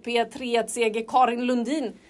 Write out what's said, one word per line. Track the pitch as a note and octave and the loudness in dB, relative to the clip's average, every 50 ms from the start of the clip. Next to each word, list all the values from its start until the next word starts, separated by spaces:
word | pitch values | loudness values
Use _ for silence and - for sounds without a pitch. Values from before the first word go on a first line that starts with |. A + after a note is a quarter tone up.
| - | -2
P, | A#3+ A#3 A#3 A3+ | -2 0 0 0
tre | A3+ - C#4+ C4 A#3+ A#3 | -2 -4 -8 -4 0 0
ett | A#3 A3 A3+ | 0 0 0
seger. | - A#3+ A#3 A3 G#3+ A#3 A3 - | -2 0 0 0 0 -2 -2 0
Karin | - B3+ B3+ A#3 A#3+ A#3+ B3 | 2 4 4 4 2 0 0
Lundin | B3 B3+ B3 A#3 A#3+ D4 D#4+ C4 G#3 - - - - | 0 0 0 0 0 -2 -2 -2 -4 -6 -10 -18 -20